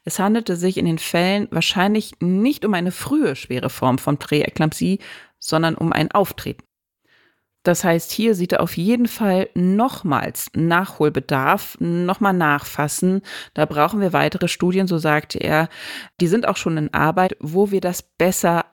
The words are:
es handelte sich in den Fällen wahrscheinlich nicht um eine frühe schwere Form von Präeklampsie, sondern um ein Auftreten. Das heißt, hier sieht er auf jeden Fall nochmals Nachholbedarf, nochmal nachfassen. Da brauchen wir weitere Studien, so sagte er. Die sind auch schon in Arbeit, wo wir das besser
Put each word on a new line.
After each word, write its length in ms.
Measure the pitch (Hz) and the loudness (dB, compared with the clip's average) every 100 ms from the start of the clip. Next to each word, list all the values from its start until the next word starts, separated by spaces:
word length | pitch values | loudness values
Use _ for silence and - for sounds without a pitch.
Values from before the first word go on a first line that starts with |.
es 140 | - - | -8 -2
handelte 380 | 196 226 226 175 | 0 0 0 -2
sich 220 | 180 190 | 0 0
in 80 | 175 | 0
den 100 | 160 | -2
Fällen 480 | - 170 180 202 - | -2 0 2 0 -2
wahrscheinlich 600 | 165 - 180 196 214 - - | -2 0 2 2 2 -2 -4
nicht 460 | 175 185 247 294 | 0 2 2 0
um 80 | 220 | 0
eine 180 | 185 180 | 0 -2
frühe 460 | - - 302 226 135 | -4 -2 0 0 -2
schwere 320 | - 123 120 | -6 -4 -4
Form 300 | - 127 131 | -2 0 0
von 180 | - 147 | 0 -4
Präeklampsie, 840 | - 147 - - 156 - 170 196 - - - _ | 0 0 0 0 -2 0 -2 -2 -4 -20 -20 _
sondern 360 | - 160 165 | -2 0 0
um 180 | - 165 | 0 0
ein 180 | - 156 | 0 0
Auftreten. 540 | 202 190 - - - _ _ _ _ _ _ _ _ _ _ | 0 0 -2 -10 -12 _ _ _ _ _ _ _ _ _ _
Das 200 | 180 175 | 0 2
heißt, 260 | 180 170 - | 2 0 0
hier 240 | - 226 | 0 2
sieht 180 | 190 180 | 2 0
er 100 | - | 0
auf 160 | 170 - | 0 -2
jeden 300 | 185 240 240 | 0 2 0
Fall 420 | - 208 185 190 | 0 0 2 0
nochmals 960 | - 180 196 254 - 170 135 - - - | 0 2 2 0 -2 -2 -2 -2 -6 -8
Nachholbedarf, 1200 | - 165 170 190 - 151 139 - 139 139 202 - - | -2 2 2 0 0 0 0 -2 0 2 0 -2 -6
nochmal 540 | 170 170 175 190 196 | -2 0 0 0 2
nachfassen. 880 | 180 151 143 - - 147 - 185 190 - - - | 2 2 2 -2 -4 -4 0 0 0 -4 -14 -10
Da 140 | - 151 | -2 -2
brauchen 340 | 147 156 214 | 2 0 2
wir 140 | 190 | 0
weitere 340 | 151 147 185 175 | 2 0 0 -2
Studien, 380 | - 180 190 185 | 0 0 2 0
so 100 | 170 | 0
sagte 400 | 156 151 - - | 0 0 -2 -4
er. 320 | - 156 165 - - - - - | 0 0 0 -6 -14 -14 -12 -2
Die 60 | 175 | 2
sind 200 | 220 - | 2 0
auch 80 | - | -2
schon 220 | - 160 | -2 -2
in 160 | 151 | 0
Arbeit, 420 | - 156 180 185 - | 0 2 2 0 0
wo 300 | 151 175 202 | -4 0 2
wir 120 | 196 | 0
das 180 | 180 175 | -2 -4
besser 640 | - - 180 - 175 170 - | -8 0 0 2 2 2 -2